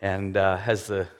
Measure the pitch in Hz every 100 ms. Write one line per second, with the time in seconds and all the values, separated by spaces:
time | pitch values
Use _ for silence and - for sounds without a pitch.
0 | 98 95 98 98 95 92 110 107 - 98
1 | 90